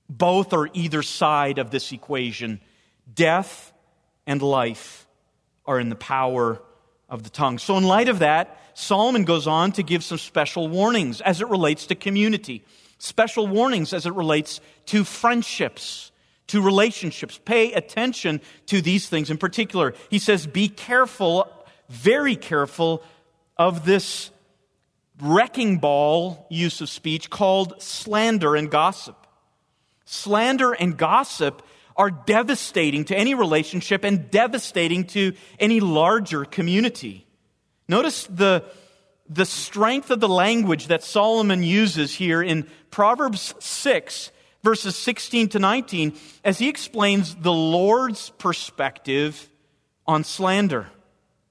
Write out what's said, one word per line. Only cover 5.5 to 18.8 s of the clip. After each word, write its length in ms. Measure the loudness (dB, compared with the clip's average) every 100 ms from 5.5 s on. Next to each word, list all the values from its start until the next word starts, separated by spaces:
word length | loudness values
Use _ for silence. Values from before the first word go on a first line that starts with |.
| _ -2
are 120 | -2
in 100 | -2
the 60 | -6
power 640 | -4 -2 0 0 0 -2 -10 _ _ _ -16
of 140 | -14
the 60 | -12
tongue. 300 | -4 -2 -2
So 180 | -2 2
in 60 |
light 260 | 4 4 2
of 100 | 2
that, 400 | 2 2 -2 -10 -20
Solomon 500 | -12 -2 2 2 2
goes 240 | 2 0 2
on 240 | 2 0
to 100 | 0
give 200 | -2 -2
some 140 | -4 -10
special 500 | -4 -2 -2 -2 -4
warnings 540 | 0 2 2 -2 -2
as 180 | -2 0
it 60 | 0
relates 400 | 2 2 0 -4
to 80 | -4
community, 680 | -2 2 2 0 -4 -14 _ _ _ _
special 500 | -6 0 0 0 0
warnings 460 | 2 2 0 -2
as 120 | -4 -4
it 80 |
relates 460 | -2 0 0 0 -12 -18 _ -2
to 160 | 0
friendships, 1080 | 0 0 0 0 -2 -4 -6 -6 -14 -14 -18 _ _ _ -2
to 140 | 2
relationships. 800 | 4 4 2 0 -8 -8 -14 -12 0
Pay 280 | 2 2
attention 680 | 0 -4 -4 -4 -2 -4 -4 -8 -18 -2
to 140 | 0